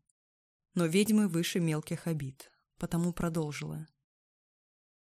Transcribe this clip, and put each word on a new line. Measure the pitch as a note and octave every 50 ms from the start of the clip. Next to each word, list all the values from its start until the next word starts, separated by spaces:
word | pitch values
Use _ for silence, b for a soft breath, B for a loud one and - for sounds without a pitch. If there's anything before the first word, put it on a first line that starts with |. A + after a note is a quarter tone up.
| _ _ _ _ _ _ _ _ _ _ _ _ _ _
Но | _ F3+ E3+
ведьмы | D#3+ D#3+ G3 G#3+ A3 G#3+ G#3+ G#3 F#3
выше | D#3+ E3 F3 - - F#3
мелких | E3+ D#3+ D3+ D3+ - - E3+ - -
обид, | E3+ E3 D3+ C3+ C3+ C3+ - - - _ _ _ _ _ _
потому | F3 - E3+ E3+ F3 F3
продолжила. | E3+ - E3+ E3+ E3 E3 D#3 D3 C#3 - D#3 D#3 D3+ D3+ D#3 - _ _ _ _ _ _ _ _ _ _ _ _ _ _ _ _ _ _ _ _ _ _